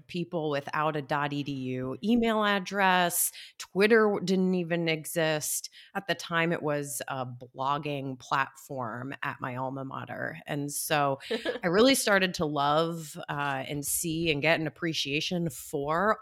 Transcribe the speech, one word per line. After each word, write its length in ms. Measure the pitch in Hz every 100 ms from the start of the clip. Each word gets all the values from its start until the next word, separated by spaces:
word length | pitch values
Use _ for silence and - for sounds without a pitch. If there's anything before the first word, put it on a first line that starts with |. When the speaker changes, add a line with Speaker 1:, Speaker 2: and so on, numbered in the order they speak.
| -
Speaker 1:
people 420 | 175 160 175 156
without 480 | 139 143 - 156 151
a 60 |
dot 320 | 131 147 147
E 80 | 143
D 100 | 139
U 460 | 139 127 127 127 131
email 400 | 202 240 226 220
address. 880 | 208 202 185 196 190 180 175 - - - - -
Twitter 460 | - 180 208 226
w-, 200 | 214 202
didn't 300 | 185 190 185
even 340 | 185 170 170 165
exist. 800 | 160 156 170 156 156 - - - - -
At 120 | 196 190
the 80 |
time, 380 | 170 - 170 165
it 80 | 175
was 400 | 151 147 143 - -
a 200 | 135 127
blogging 920 | 123 123 135 131 147 147 143 135 131
platform 960 | - 139 135 - - 139 120 117 131 139
at 160 | 143 123
my 180 | 135 123
alma 280 | 131 135
mater. 540 | 135 131 120 107 - 160 -
And 260 | 147 143
so 460 | 143 - 151 143 135 -
Speaker 2:
<laughs> 340 | 226 - -
Speaker 1:
I 40 | 185
really 280 | 185 254
started 380 | 262 - 196 190 180
to 100 | 156
love, 720 | 147 143 151 165 170 156 175 -
uh, 360 | 147 143 135 131
and 160 | 147
see 460 | 143 - 175 160 170
and 80 | 143
get 200 | 151 160
an 60 | 156
appreciation 840 | - 170 156 139 143 151 180 170
for 640 | - - 151 139 165 202 214